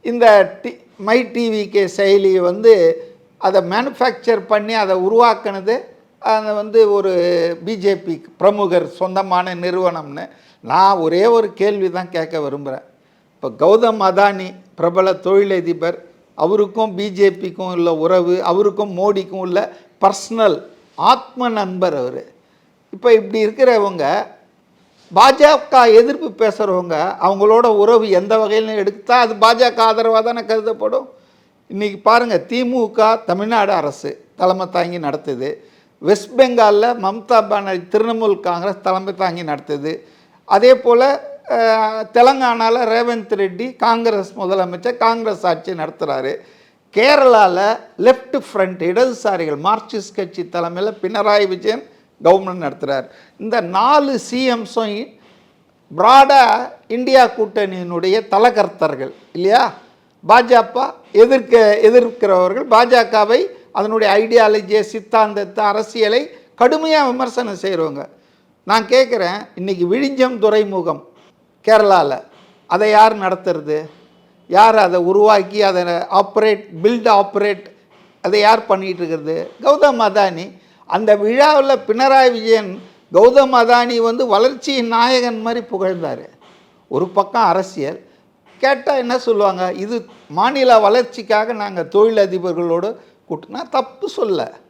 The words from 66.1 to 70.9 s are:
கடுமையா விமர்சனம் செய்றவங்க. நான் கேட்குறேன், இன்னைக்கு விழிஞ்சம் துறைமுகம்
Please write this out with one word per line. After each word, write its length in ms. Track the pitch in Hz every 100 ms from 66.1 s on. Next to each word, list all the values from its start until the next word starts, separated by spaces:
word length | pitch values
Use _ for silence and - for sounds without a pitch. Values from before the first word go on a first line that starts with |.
| 233 302 - _ _
கடுமையா 420 | 247 311 320 311 269
விமர்சனம் 560 | 254 254 240 233 190
செய்றவங்க. 440 | 196 175 160 139 - _ _ _ _ _
நான் 240 | - 220 214
கேட்குறேன், 600 | 254 254 233 175 202 214
இன்னைக்கு 320 | - 185 185 175
விழிஞ்சம் 460 | 233 277 269 254 240
துறைமுகம் 640 | 214 214 208 190 170